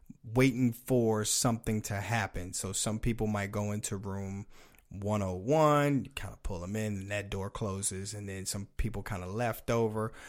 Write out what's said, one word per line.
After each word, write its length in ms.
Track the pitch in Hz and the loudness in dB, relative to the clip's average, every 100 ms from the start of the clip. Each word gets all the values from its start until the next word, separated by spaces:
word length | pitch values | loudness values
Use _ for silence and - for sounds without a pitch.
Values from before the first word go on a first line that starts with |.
| - - 117 | -20 -18 -2
waiting 380 | 113 135 120 123 | 4 6 6 4
for 520 | 113 - 127 113 107 104 | 2 2 4 6 4 2
something 560 | - 127 113 - 107 | 2 2 0 0 -2
to 120 | - 101 | 0 -2
happen. 580 | 98 113 98 - 87 | 0 0 0 -4 -6
So 180 | - 98 | -6 -4
some 280 | 95 - 107 | -2 -2 0
people 280 | 120 113 107 | 0 0 0
might 240 | 104 101 | 0 0
go 200 | 101 104 | -2 -2
into 260 | 104 - 101 | -2 -4 -6
room 480 | 101 98 98 98 98 - - - - | -4 -6 -4 -6 -10 -14 -20 -20 -14
one 300 | 95 101 107 | -6 0 0
oh 120 | 95 90 | 0 -2
one, 680 | 110 156 151 147 143 139 101 | 2 6 6 6 4 2 0
you 60 | - | -6
kinda 220 | - - | -10 -8
pull 200 | - 90 | -6 -6
'em 120 | 87 107 | -4 -2
in, 200 | 107 101 | -2 -4
and 140 | 98 | -4
that 180 | 104 98 | -4 -4
door 200 | 98 98 | -4 -4
closes, 640 | - 107 95 98 95 98 | -4 -4 -2 -2 -4 -6
and 140 | 107 101 | -8 -8
then 180 | 95 95 | -8 -6
some 220 | 101 98 - | -6 -6 -2
people 240 | 110 101 | -2 -2
kinda 220 | 95 101 90 | -6 -6 -4
left 420 | 104 120 110 - | -2 -2 -2 0
over, 400 | 117 113 107 110 - | 2 2 0 -4 -6